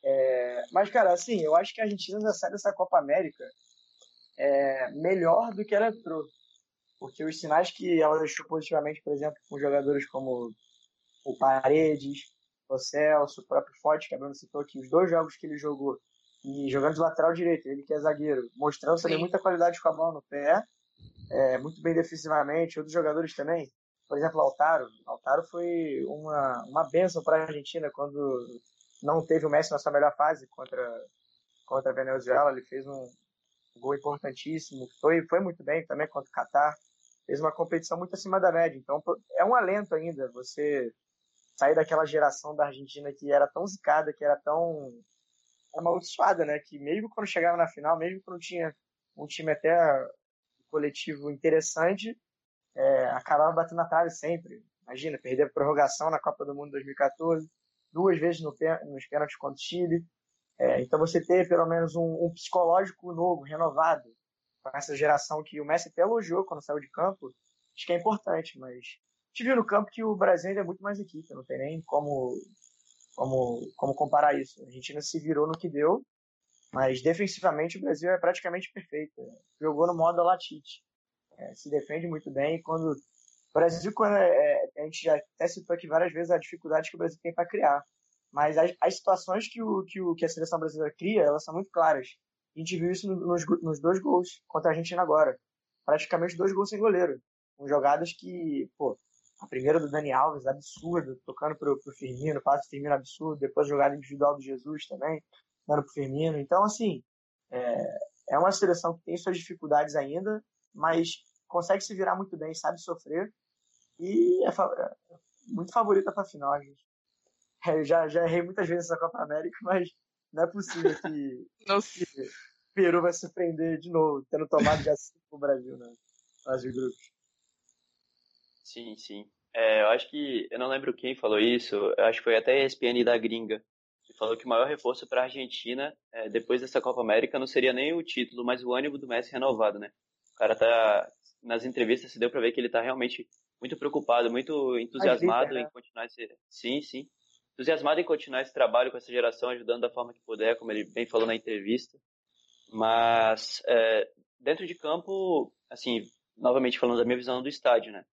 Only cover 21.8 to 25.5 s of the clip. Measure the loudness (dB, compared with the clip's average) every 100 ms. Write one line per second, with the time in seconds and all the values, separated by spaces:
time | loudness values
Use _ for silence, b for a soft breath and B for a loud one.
21.8 | 0 0 0 -6 -2 0 0 0 -2 -4
22.8 | -4 0 0 0 -4 -6 -4 -4 -4 _
23.8 | _ _ _ -2 -2 2 0 4 2 2
24.8 | 0 _ -14 -10 0 0 0